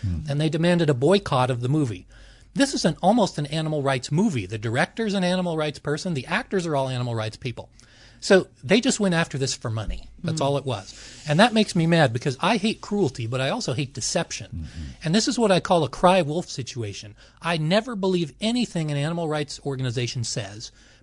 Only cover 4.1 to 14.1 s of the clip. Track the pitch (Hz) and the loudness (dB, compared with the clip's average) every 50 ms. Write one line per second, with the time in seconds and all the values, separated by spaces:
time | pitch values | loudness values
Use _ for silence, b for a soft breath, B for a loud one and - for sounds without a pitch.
4.1 | 143 165 214 233 156 120 92 87 110 107 104 117 110 131 160 - - - 226 214 | 0 2 2 2 2 0 -4 -4 -6 -6 -4 -2 0 0 0 0 0 -4 -2 -2
5.1 | 190 202 180 175 180 185 180 175 165 160 151 151 147 - - 151 147 156 - 185 | 0 0 0 0 0 0 0 -2 -2 -2 -2 -2 -4 -6 -4 -4 -4 -4 -2 -4
6.1 | 165 135 113 - 170 220 - - 220 190 170 170 151 135 135 131 131 123 123 123 | -4 -4 -4 -2 -4 -4 -2 -2 -2 -2 0 0 0 0 0 0 -2 -2 -2 -2
7.1 | 117 113 107 110 - - - 131 113 - - - B B B B B B B B | -2 -2 -4 -4 -6 -8 -8 -8 -8 -8 -12 -18 B B B B B B B B
8.1 | B B B - 202 185 175 - _ _ - 127 190 247 - 269 - - 208 190 | B B B 4 6 4 4 2 _ _ -2 2 2 2 4 2 0 2 2 2
9.1 | 170 165 165 - - 135 135 127 - - - 123 110 113 104 90 - - - - | 2 2 0 -2 -2 -4 -4 -4 -4 -6 -6 -6 -4 -4 -4 -6 -8 -8 -10 -16
10.1 | - - - 165 160 156 143 139 143 139 139 135 120 98 95 - - B B B | -16 -8 -6 -4 -2 0 0 0 0 0 -2 -2 -6 -6 -6 -12 -18 B B B
11.1 | B B B 151 147 165 220 240 220 220 214 - - 180 160 165 170 165 151 127 | B B B 0 4 4 4 4 4 2 2 2 2 2 2 4 6 6 6 4
12.1 | 113 120 - 151 123 - - 180 240 202 196 226 175 - - - 208 208 185 131 | 2 0 -2 -4 -4 0 0 0 0 2 0 -2 -2 -4 -6 -4 0 0 0 0
13.1 | - - 113 110 127 131 131 139 190 247 - - 123 131 147 117 - - - - | 0 -4 -8 -4 -2 -2 -2 -2 -2 -4 -4 -4 -4 -4 -4 -6 -6 -8 -6 -2